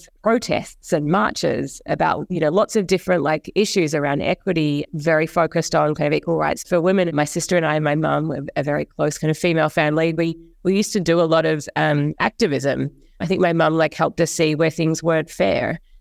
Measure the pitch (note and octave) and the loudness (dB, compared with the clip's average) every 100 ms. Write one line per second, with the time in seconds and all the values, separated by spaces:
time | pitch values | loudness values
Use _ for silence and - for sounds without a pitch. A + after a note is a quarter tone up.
0 | - _ G#3+ A#3+ - - - - - D#3+ | -14 _ 0 0 0 -4 -4 -14 -2 -2
1 | D3 F#3 A3 - D#3 B2+ C#3 - - D3 | 2 0 0 -2 -2 -2 -6 -10 -6 -2
2 | D#3+ - - F3 D3+ F#3 G#3+ A3 F3 F#3 | 0 -2 -4 0 2 2 2 0 0 -2
3 | - F3 C#3+ D#3 - - G#3 G3 D#3 D3+ | 0 0 0 -2 -2 -2 0 2 0 0
4 | C#3+ C#3+ - F3+ - E3 D3+ C#3+ - D#3 | -2 -2 -2 -4 -2 0 0 -2 -4 -4
5 | D#3 D#3 D#3 F3 D#3+ E3+ - D#3+ D3+ D3+ | 0 2 2 0 0 0 0 0 0 0
6 | D3 D3+ - D#3+ D3 - - F3 F3 F#3+ | 0 0 0 -2 0 -4 -2 0 2 2
7 | E3+ D3 D3 E3+ - F3+ D#3+ D3+ D3+ D3 | 2 0 -2 -2 0 0 2 0 0 0
8 | D3 D3 D#3 C#3 C#3+ - C#3+ D3 D3 - | 0 0 -2 -6 -6 -6 -2 -2 -4 -4
9 | D3+ - D#3 D#3 F3+ D#3+ D#3 - D3+ D3+ | -4 -2 -2 0 0 2 0 2 0 2
10 | E3 E3 E3 E3 - _ F#3 G3 G#3 G#3+ | 0 0 -2 -4 -14 _ 0 0 0 -2
11 | E3 E3+ E3 D#3+ D#3+ D#3 - - D#3 D3 | 2 2 4 2 2 -2 -4 -2 0 2
12 | D3 - F3 - G3+ C3+ C3+ C3 C#3 - | 0 -2 -4 0 0 0 0 -2 -4 -8
13 | _ - D#3+ F#3 F3+ E3 D#3 D#3+ D3+ - | _ -10 -4 0 2 4 2 2 0 0
14 | D#3 - D#3+ - D#3 D3+ E3 D#3 D#3+ D#3 | -2 0 -2 2 0 2 0 0 -2 0
15 | E3 D#3+ - - F#3+ - - E3 - - | 0 0 -2 -2 0 0 -2 -6 -12 -20